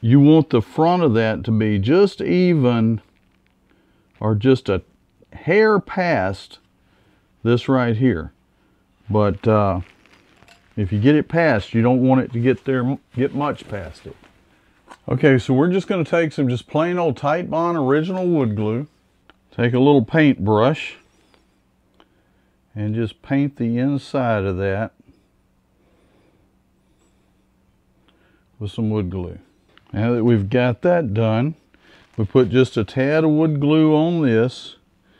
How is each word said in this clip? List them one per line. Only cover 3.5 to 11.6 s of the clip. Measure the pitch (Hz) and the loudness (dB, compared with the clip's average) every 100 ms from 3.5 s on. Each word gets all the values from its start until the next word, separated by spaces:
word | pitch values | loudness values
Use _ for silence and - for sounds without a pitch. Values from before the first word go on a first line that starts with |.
| _ _ _ _ _ _ - | _ _ _ _ _ _ -8
or | 107 | -4
just | 107 117 131 - | 0 2 2 0
a | 92 - _ _ _ _ | -4 -6 _ _ _ _
hair | - - 196 220 208 | -10 -2 2 4 2
past | - - 180 139 92 101 - - _ _ _ _ _ _ _ _ | -2 -4 -2 -2 -2 -6 -14 -20 _ _ _ _ _ _ _ _
this | 113 120 - | 0 0 2
right | 135 120 113 | 0 0 0
here. | 131 90 78 - _ _ _ _ _ _ - | 0 0 -6 -16 _ _ _ _ _ _ -4
But, | 107 104 98 - | 0 0 0 0
uh, | 107 101 90 90 _ _ _ _ _ _ _ _ - | 2 2 -2 -8 _ _ _ _ _ _ _ _ -8
if | 101 | -4
you | 104 | 0
get | 120 | 2
it | 151 - | 2 0
past, | 160 165 113 | 0 0 0